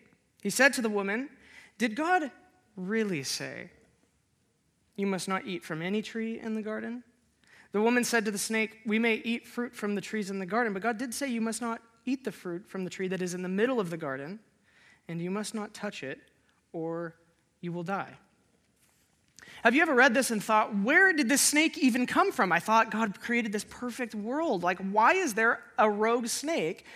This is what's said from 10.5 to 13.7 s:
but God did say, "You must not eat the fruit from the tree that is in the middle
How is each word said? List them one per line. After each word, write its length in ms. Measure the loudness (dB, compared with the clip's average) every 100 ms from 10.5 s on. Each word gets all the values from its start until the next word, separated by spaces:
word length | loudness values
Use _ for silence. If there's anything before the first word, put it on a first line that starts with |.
| -2 0
but 100 | -2
God 140 | -4 -4
did 160 | -6
say, 140 | -6 -4
"You 140 | -2
must 200 | -2 -4
not 200 | -6 -8 -12 _ -6
eat 180 | -4
the 80 | -6
fruit 380 | -8 -8 -10 -8
from 140 | -8
the 60 | -6
tree 180 | -6 -4
that 140 | -4
is 120 | -4
in 80 | -4
the 80 | -4
middle 300 | 0 2